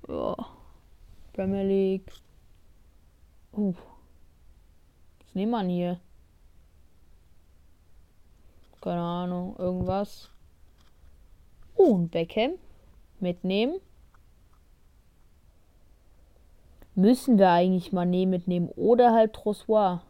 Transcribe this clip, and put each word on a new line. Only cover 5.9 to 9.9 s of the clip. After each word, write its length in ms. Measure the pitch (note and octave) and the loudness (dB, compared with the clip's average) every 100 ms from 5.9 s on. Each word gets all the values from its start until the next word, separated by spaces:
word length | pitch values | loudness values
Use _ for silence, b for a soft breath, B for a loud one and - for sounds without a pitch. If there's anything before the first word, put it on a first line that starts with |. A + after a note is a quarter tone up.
| F3+ - - - _ - - - - - - - - - - - - - - _ - - _ - _ - - - - | -6 -12 -20 -20 _ -20 -20 -20 -20 -20 -20 -20 -20 -20 -20 -20 -20 -20 -20 _ -20 -20 _ -20 _ -20 -20 -20 -14
Keine 180 | F3+ F3 | -8 -6
Ahnung, 560 | E3+ F3 F3+ F3+ F#3 - | -4 -6 -6 -8 -10 -8
irgendwas. 760 | F3+ F#3 F#3 | -6 -4 -4